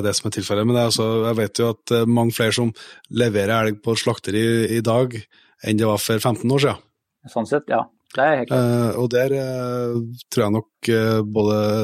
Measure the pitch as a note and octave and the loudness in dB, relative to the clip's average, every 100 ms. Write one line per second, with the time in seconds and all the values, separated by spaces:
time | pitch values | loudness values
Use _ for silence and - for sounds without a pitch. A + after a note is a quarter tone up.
0 | G2+ G2 G#2+ G#2 F#2 G2+ A2 B2 A#2 A2 | 0 -2 -4 -6 -2 0 2 2 2 0
1 | A2 A2+ A2+ A2+ G#2 - A#2 A2 - A#2+ | 0 0 0 0 -2 0 -2 -2 0 0
2 | A2+ A#2+ A#2 - A2+ G#2 A#2+ - - - | 4 2 2 0 0 0 -2 -4 -18 -20
3 | - A2+ A#2+ G#2 G2 A2+ A2 G#2+ A2+ A2+ | -8 -2 0 2 0 2 0 -2 -2 -2
4 | - A2+ - G#2 A2+ A#2 A2 A2+ A2+ A#2 | -2 -4 -2 0 2 2 0 0 2 2
5 | B2+ A#2 - _ _ _ A2+ G#2+ A2 G#2 | 0 -4 -16 _ _ _ -2 0 2 0
6 | - A2+ B2 A2 A#2+ C#3 C#3 G2+ _ _ | 0 0 0 0 0 2 2 -2 _ _
7 | _ _ C3+ B2 A2 D3 - C3+ - _ | _ _ -8 -6 -2 -2 0 -2 -2 _
8 | _ - C#3+ D3 A#2+ C3 A#2+ A#2+ A#2 A#2 | _ -2 2 2 0 0 2 2 0 0
9 | A#2+ B2 C3+ C#3 C3 B2+ B2 B2 A#2+ A#2+ | 0 0 0 -2 -4 -6 -6 -4 -4 -4
10 | A#2 B2 - - G#2 A2 - _ - A2+ | -6 -12 -4 0 2 0 -2 _ 0 2
11 | A2+ A2 G#2+ G#2+ G#2 G#2+ G#2+ G#2+ | 2 0 0 0 2 2 0 0